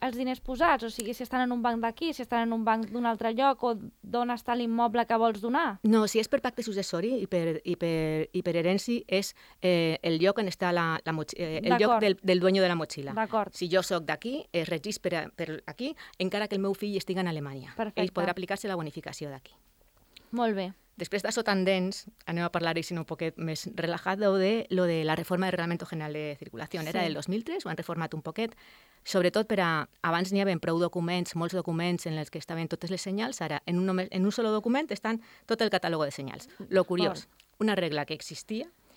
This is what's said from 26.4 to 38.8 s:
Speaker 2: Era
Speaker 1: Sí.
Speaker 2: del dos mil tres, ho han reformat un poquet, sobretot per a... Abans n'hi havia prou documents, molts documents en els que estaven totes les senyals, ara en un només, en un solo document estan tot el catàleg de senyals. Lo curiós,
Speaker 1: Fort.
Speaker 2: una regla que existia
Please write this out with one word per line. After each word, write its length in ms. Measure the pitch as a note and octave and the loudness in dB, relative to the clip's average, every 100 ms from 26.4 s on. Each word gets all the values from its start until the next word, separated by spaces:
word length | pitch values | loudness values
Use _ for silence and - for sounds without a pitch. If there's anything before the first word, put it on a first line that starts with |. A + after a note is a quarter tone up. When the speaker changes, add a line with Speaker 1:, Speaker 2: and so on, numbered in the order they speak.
| - A#2 D3+ F3 D#3 | -12 -12 -8 -8 -4
Speaker 2:
Era 120 | F#3 | -2
Speaker 1:
Sí. 40 | E3+ | -2
Speaker 2:
del 80 | D3 | -4
dos 120 | D3 | -2
mil 160 | G#3 | -4
tres, 220 | A#3 F4+ F3+ | -4 -6 -6
ho 40 | |
han 80 | E3 | -6
reformat 360 | E3+ E3+ D#3+ | -6 -6 -6
un 80 | D#3 | -6
poquet, 320 | D#3+ - - - - - _ _ | -8 -6 -6 -8 -20 -20 _ _
sobretot 440 | - - F3 G#3 G#3+ | -2 2 4 2 0
per 140 | G3+ | 2
a... 280 | E3+ D#3+ - _ | 2 0 -4 _
Abans 280 | E3+ E3+ F#3 | 0 0 2
n'hi 100 | G3 | 2
havia 140 | G3 E3+ | 2 0
prou 160 | - E3 | 0 2
documents, 560 | E3+ F3+ E3+ F3+ E3+ E3 | 2 0 0 0 -2 -2
molts 200 | E3+ F#3 | -2 -2
documents 500 | F3 E3 F3 F3 E3 | -2 0 0 0 -2
en 140 | D#3 | -4
els 100 | D3+ | -6
que 80 | D#3+ | -8
estaven 300 | - E3 E3 | -6 -6 -4
totes 240 | E3+ E3+ | -4 -4
les 100 | F#3 | -6
senyals, 400 | G3 G3 A#3+ - | -4 -4 -4 -4
ara 220 | D#3+ D3 - | -4 -4 0
en 140 | F3 | 0
un 80 | F#3+ | 2
només, 220 | F#3 F#3 | 0 0
en 140 | F#3 G3 | 0 0
un 60 | |
solo 200 | G3+ A3+ | 2 0
document 400 | G#3+ A3+ C4 D4+ | 2 2 0 0
estan 300 | G3+ A3 A3+ - - - | -4 -4 -4 -6 -12 -4
tot 140 | A3+ | 0
el 100 | A3 | 2
catàleg 340 | F#3+ E3+ E3 C#3+ | 2 0 0 -2
de 60 | |
senyals. 380 | C#3 C3+ - - - G3+ | -4 -10 -10 -16 -16 0
Lo 140 | F#3+ F3 | 2 2
curiós, 400 | F3+ F3+ E3 - | 2 0 -2 -12
Speaker 1:
Fort. 160 | _ _ - | _ _ -2
Speaker 2:
una 160 | G#3+ F#3+ | 0 2
regla 300 | E3+ D3+ D3 | 0 -2 -4
que 80 | |
existia 560 | D#3 - D3+ - A3 E4+ _ | -6 -10 -12 -8 -8 -8 _